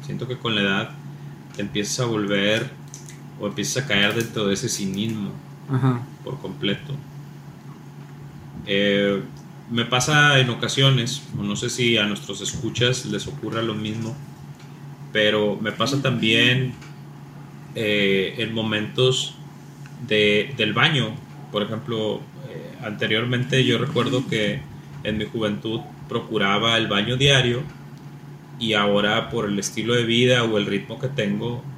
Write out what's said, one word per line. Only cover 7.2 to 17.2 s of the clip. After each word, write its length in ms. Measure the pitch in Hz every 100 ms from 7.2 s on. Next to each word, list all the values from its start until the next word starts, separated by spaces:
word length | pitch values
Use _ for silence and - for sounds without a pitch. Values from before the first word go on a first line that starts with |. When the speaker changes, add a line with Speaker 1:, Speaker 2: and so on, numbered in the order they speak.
| - - - - - - - - - - - - - - -
Speaker 1:
Eh, 560 | 98 101 101 101 98 - - - - -
me 160 | 117 117
pasa 540 | 127 139 151 147 135
en 100 | 123
ocasiones, 720 | 110 117 - 135 135 117 - - -
o 40 |
no 120 | 101 101
sé 140 | 120
si 280 | - 120 113
a 100 | 104
nuestros 340 | 101 - 98
escuchas 640 | 101 - 113 - 123 131 107
les 220 | 104 -
ocurra 340 | - 110 110
lo 140 | 113 107
mismo, 400 | 107 110 110 131 - - - - - - - - -
pero 460 | 110 107 107 104 92
me 100 | 107
pasa 300 | 104 113 143
también 720 | 135 117 110 113 120 127 131 - - - - -